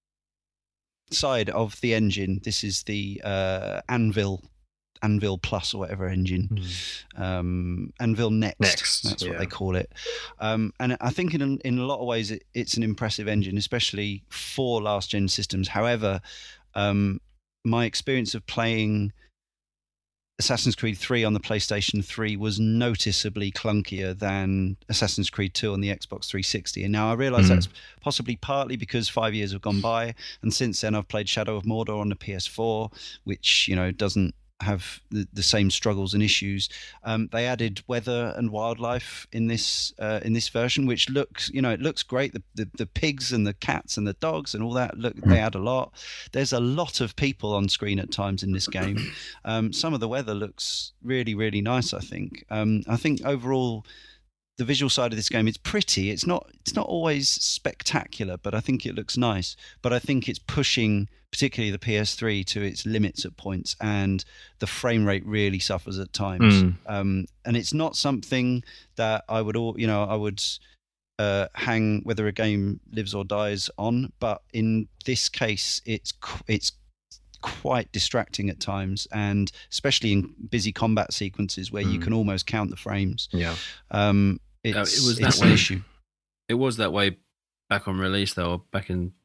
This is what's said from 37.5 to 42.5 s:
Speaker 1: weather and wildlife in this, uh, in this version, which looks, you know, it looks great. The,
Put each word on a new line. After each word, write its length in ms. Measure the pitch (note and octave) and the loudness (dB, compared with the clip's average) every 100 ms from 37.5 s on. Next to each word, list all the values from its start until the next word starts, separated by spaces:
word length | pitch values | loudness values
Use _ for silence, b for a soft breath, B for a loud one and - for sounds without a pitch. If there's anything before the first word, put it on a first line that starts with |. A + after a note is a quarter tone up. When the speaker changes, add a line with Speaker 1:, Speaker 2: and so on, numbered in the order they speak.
| B2 A2+ F#2+ - | 0 -2 -4 -4
Speaker 1:
weather 460 | A#2+ A#2 A#2+ A#2 - | -4 -2 -2 -2 -2
and 160 | A#2 | -2
wildlife 720 | G#2+ A2+ A#2 A#2 B2 - - - | -2 -4 -4 -4 -4 -6 -14 -10
in 160 | A2+ A2+ | -2 0
this, 460 | A#2 - - - - | 0 -2 -2 -4 -4
uh, 200 | G#2+ A2 | -4 -2
in 120 | - | 0
this 160 | A2+ A2+ | 0 0
version, 360 | A#2 B2 B2 C3+ | 0 0 2 2
which 240 | A2+ - | 2 2
looks, 400 | C3+ C#3 - - | 0 -2 -4 -6
you 80 | C3+ | 0
know, 80 | C3 | 0
it 100 | G#2+ | 0
looks 240 | C#3 - | -2 -4
great. 300 | - B2 C#3 | -4 -2 -2
The, 100 | - - | -4 -10